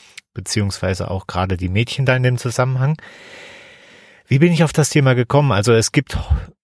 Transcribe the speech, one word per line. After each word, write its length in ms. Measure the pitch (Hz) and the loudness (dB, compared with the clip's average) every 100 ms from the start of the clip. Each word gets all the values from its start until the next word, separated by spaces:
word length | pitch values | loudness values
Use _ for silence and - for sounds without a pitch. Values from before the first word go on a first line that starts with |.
| - - - | -20 -20 -20
beziehungsweise 800 | - 95 - 101 - 92 92 92 | -14 -6 -2 -2 -2 -4 -4 -4
auch 160 | 92 - | -6 -6
gerade 320 | 90 92 92 | -4 -2 -2
die 100 | 92 | -2
Mädchen 380 | 95 120 - 131 | -2 -2 -2 0
da 100 | 127 | 2
in 60 | |
dem 160 | 127 123 | 2 0
Zusammenhang. 580 | 123 117 127 131 131 156 - - - - - - - - - - - _ - | -2 -2 0 0 0 -2 -8 -20 -20 -20 -20 -20 -20 -20 -20 -20 -20 _ -2
Wie 120 | 131 | 2
bin 120 | 175 | 2
ich 140 | 165 | 2
auf 80 | 160 | 0
das 160 | - 147 | 2 0
Thema 260 | 156 135 | 2 2
gekommen? 380 | 123 123 143 147 | 2 2 2 2
Also 220 | 101 104 | 2 4
es 180 | 113 110 | 2 2
gibt, 240 | - - - - - - - | -2 -4 -4 -2 -2 -4 -18